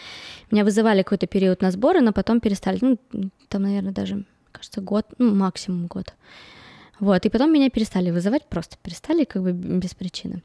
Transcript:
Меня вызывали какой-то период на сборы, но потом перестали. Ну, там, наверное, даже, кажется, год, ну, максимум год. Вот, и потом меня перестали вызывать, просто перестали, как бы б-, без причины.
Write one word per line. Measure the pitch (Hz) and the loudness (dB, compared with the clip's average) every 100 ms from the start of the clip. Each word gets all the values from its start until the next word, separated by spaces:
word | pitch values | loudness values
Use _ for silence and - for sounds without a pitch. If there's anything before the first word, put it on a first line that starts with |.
| - - - - - | -18 -20 -20 -20 -2
Меня | 208 | 2
вызывали | 208 202 226 202 | 2 4 4 4
какой-то | 185 196 180 | 2 -2 0
период | 196 185 185 | 2 2 2
на | 185 | 0
сборы, | 180 254 370 | 2 2 4
но | 233 | 4
потом | 196 190 233 | 2 2 2
перестали. | 226 196 - 185 | 0 -2 -2 0
Ну, | 247 240 _ - 190 - _ | 2 0 _ -8 -8 -10 _
там, | 196 | -4
наверное, | 196 202 196 | -2 -2 -4
даже, | 190 196 196 196 _ _ | -4 -6 -6 -10 _ _
кажется, | - - - | -20 -14 -10
год, | 190 202 - - | -4 -2 -2 0
ну, | 247 196 | 2 4
максимум | 190 - - 180 175 | 0 -2 -6 -6 -6
год. | - - - _ - - - - - - - | -8 -12 -16 _ -20 -20 -20 -20 -20 -20 -2
Вот, | 202 185 214 | 2 2 2
и | |
потом | 226 294 | 2 4
меня | 311 269 | 4 4
перестали | - 220 196 180 | 2 -2 -2 0
вызывать, | 170 180 277 - | 0 0 -2 -4
просто | 175 - - | -8 -8 -12
перестали, | - 165 - 330 277 | -16 -10 -2 0 0
как | 196 | -2
бы | 185 | -2
б-, | 180 180 180 | -4 -2 -4
без | 180 | -4
причины. | - 185 - 185 185 | -6 -10 -10 -10 -12